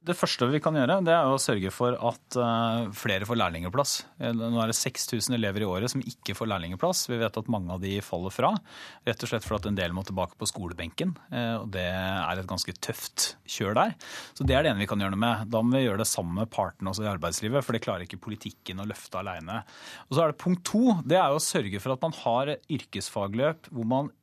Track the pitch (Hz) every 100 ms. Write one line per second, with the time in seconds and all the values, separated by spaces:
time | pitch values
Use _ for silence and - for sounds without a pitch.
0 | 165 175 170 - 123 151 160 156 127 190
1 | 170 170 139 135 - 104 95 - 123 123
2 | 117 - _ 127 120 113 117 117 113 104
3 | 107 95 101 117 92 85 87 110 143 -
4 | - - 123 117 113 117 113 110 - -
5 | - 117 104 123 107 98 107 90 120 135
6 | - - - 101 113 98 85 92 170 185
7 | - 120 113 - 92 110 87 92 98 98
8 | - 87 92 - 147 214 - - - -
9 | - 110 117 117 - 107 104 101 87 90
10 | 87 95 90 - 110 - 87 87 85 -
11 | 175 165 - 127 117 113 104 98 90 92
12 | 95 95 80 92 92 92 - 90 - -
13 | - - - - - - 101 110 214 -
14 | - - - - 135 131 156 101 101 104
15 | 98 98 117 107 107 113 117 131 127 101
16 | 110 - 87 90 113 - 92 - 95 95
17 | 107 95 85 82 107 135 - 113 - 95
18 | 87 95 - 104 - - - 92 104 107
19 | - 92 98 87 82 107 101 - - -
20 | - 135 165 147 - 180 - 208 254 190
21 | 139 175 160 139 - 180 104 98 131 131
22 | 165 - - 117 139 147 _ 160 - 101
23 | - 113 98 107 143 165 - 123 113 131
24 | 143 -